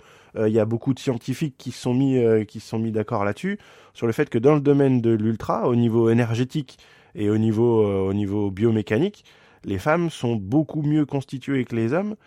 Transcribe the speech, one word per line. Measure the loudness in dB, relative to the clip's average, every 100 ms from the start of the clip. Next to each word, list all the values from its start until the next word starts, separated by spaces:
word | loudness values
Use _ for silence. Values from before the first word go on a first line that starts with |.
| -4 -20 _ -2
euh, | 0
il |
y | 2
a |
beaucoup | 0 -2 -2
de | -4
scientifiques | -2 -6 -4 -4 -4 -6
qui | -14
se | -8
sont | -2
mis, | 0 2 2
euh, | 4 2
qui | 0 -8
se | -8
sont | -4
mis | -2
d'accord | -4 -4 -2
là-dessus, | -2 -4 -6 -6 -10 -20 -20
sur | -4 -2
le |
fait | 0 0
que | 2
dans | 2 4
le |
domaine | 4 4 4 4
de | 2
l'ultra, | 2 0 -2 -4 -2 0
au | 2
niveau | 2 4 4
énergétique | 2 2 -2 -2 -4 -8 -14 -20 -20 _
et | -4 0
au | 2
niveau, | 2 2 2 4 2
euh, | 0 -2
au |
niveau | -2 -2 -2 -4
biomécanique, | 0 0 2 0 0 0 -4 _ -20 -20 _
les | -6 -4
femmes | 0 0 0
sont | -4 -4
beaucoup | -4 0 0 0 -2
mieux | 0 0 0
constituées | -2 -6 -12 -6 -4
que | -2 -2
les | 0
hommes | -2 -4 -8